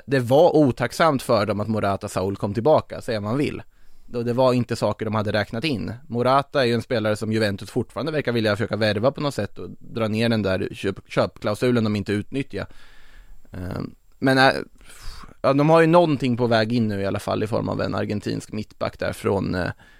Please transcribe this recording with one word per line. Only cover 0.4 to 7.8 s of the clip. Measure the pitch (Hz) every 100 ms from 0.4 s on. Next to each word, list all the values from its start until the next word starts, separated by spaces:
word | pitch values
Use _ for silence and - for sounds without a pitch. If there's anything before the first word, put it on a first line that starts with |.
| 170 156
otacksamt | 143 - 120 - 165 135
för | - 113 104
dem | 104
att | 104
Morata | 107 101 95 104
Saul | - 95 98
kom | 104
tillbaka, | 110 147 151 - -
säger | - 110
man | 104 131
vill. | 117 - - - - - -
Då | 120
det | 117
var | 120 131
inte | 123 117 113
saker | 117 -
de | 110
hade | 107 104
räknat | 104 101 117
in. | 160 117 95 113 -
Morata | 120 123 139 - 143
är | 120
ju |
en | 117
spelare | - 120 107 107
som | 110
Juventus | 110 107 98 98
fortfarande | 127